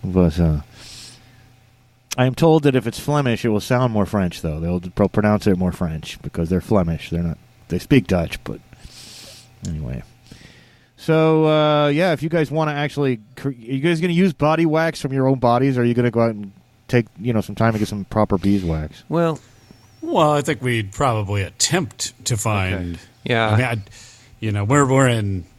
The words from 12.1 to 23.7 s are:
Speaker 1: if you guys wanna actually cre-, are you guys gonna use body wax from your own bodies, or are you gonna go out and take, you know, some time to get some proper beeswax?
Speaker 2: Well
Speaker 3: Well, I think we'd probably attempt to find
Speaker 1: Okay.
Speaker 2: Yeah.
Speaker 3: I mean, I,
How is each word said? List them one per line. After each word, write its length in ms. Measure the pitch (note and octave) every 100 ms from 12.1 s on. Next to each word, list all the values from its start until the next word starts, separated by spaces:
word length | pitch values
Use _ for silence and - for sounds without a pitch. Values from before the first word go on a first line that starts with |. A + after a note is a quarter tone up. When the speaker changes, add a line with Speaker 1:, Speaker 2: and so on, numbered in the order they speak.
Speaker 1:
if 100 | D#3
you 60 | D#3
guys 220 | E3 D3+
wanna 220 | D3+ D#3
actually 480 | C#3+ D3 C#3+ C#3 A#2 G#2+
cre-, 140 | - C#3
are 40 |
you 280 | A#2+ A2+ C3+
guys 220 | E3 E3
gonna 100 | F3+
use 220 | E3+ F#3+
body 320 | - D3 D#3+ E3
wax 340 | D#3 E3 -
from 140 | C#3
your 140 | C3+ C3
own 100 | C3+
bodies, 400 | A#2+ A#2+ C#3 B2
or 20 |
are 40 |
you 100 | A#2+
gonna 160 | A#2+ A#2+
go 100 | A2+
out 100 | A#2
and 180 | G#2+ G2+ - _ _ -
take, 180 | B2 A2+ -
you 140 | A#2
know, 80 | A2
some 140 | G2
time 180 | G#2 A2+
to 60 | A2
get 100 | G#2
some 160 | G#2
proper 320 | F#2+ A2 G#2 G2
beeswax? 680 | G2 G2+ F2 D#2+ D2+ - -
Speaker 2:
Well 320 | D#3+ E3 D3+ - - _ - _ _
Speaker 3:
Well, 300 | D#4+ B3 D3+
I 100 | D3
think 180 | D3 C3
we'd 320 | B2 A#2 G2+
probably 480 | - C#3 A2 G2 G2+
attempt 680 | F2 - - F3 C#3 - - _ -
to 100 | A2+
find 580 | A2+ G#2 F#2 F#2 F2
Speaker 1:
Okay. 40 | E2+ - _
Speaker 2:
Yeah. 240 | - A#2 A2
Speaker 3:
I 80 | G#2+
mean, 80 |
I, 100 | B2+